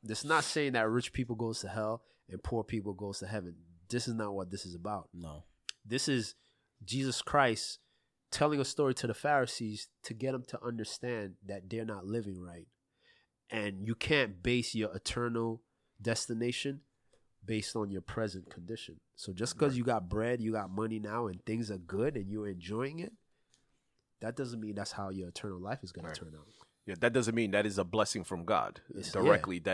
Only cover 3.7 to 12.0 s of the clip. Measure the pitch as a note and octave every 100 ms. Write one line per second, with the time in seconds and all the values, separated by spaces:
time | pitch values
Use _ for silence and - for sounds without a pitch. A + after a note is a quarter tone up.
3.7 | E2+ - A#2+ A#2 A2+ G#2+ G2 F2+ F#2+ F#2
4.7 | F2 F#2 G#2 - F2 E2 D2+ - _ -
5.7 | - G#2 B2 - C3 G#2+ - _ _ _
6.7 | _ F#2+ B2 C3+ A#2+ - D3 C3 A2 -
7.7 | - _ _ _ _ _ - D3+ D3 B2+
8.7 | - C#3+ B2+ A#2+ A2 D3 D3 B2 - A2+
9.7 | G#2+ - _ - A2+ C3 C3 B2 A#2+ A#2+
10.7 | A#2 G#2+ - B2 A#2 G2+ F2+ G2 G2+ F#2
11.7 | A2+ A2+ G2+